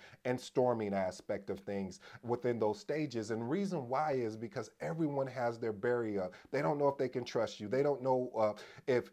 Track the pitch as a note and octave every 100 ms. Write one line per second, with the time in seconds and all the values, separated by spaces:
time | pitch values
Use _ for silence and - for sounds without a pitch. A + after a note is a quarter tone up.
0 | - - B2 B2 - - B2 A#2 G#2 G2
1 | F#2 F2+ - G2+ G2+ G2 - G2+ F#2+ -
2 | - - A2+ A#2+ B2 A#2 G#2+ G#2 - D3+
3 | D3 A#2 G#2+ A2+ A#2 E3+ G3 E3+ A#2+ C3
4 | D#3 C3+ A2+ A2 A2+ B2+ A2 - - E3
5 | D#3 C#3 C3+ B2 A#2+ A#2 A#2 G2+ A#2+ B2
6 | A2+ G2+ F2+ - - C3 D#3 D3 C#3+ C#3
7 | C3 B2+ B2 C3 G#2+ - G#2 B2+ C#3+ C3
8 | C3 B2+ B2 A2 G#2+ G#2 - - - B2
9 | -